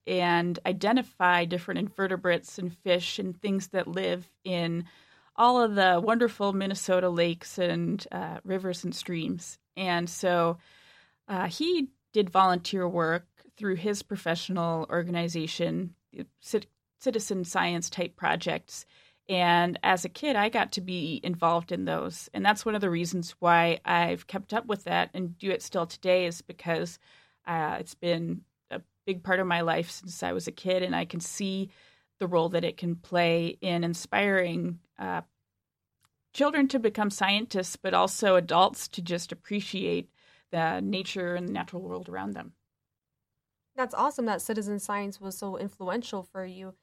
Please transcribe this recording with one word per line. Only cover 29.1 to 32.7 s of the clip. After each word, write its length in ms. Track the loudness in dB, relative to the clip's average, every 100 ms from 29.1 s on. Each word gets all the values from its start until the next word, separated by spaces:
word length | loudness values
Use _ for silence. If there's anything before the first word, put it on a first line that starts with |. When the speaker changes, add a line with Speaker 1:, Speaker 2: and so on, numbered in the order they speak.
| -6
Speaker 1:
part 160 | 0 0
of 60 | 2
my 160 | 2
life 280 | 2 0 -2
since 320 | -10 -14 -6
I 100 | -4
was 140 | -4 -6
a 60 |
kid, 300 | -8 -2 0
and 120 | 0
I 120 | -2 -2
can 140 | -6
see 500 | -8 -6 -4 -4 -6 _ _ _ _ _
the 60 | 0
role 240 | 2 2
that 140 | 0
it 120 | -2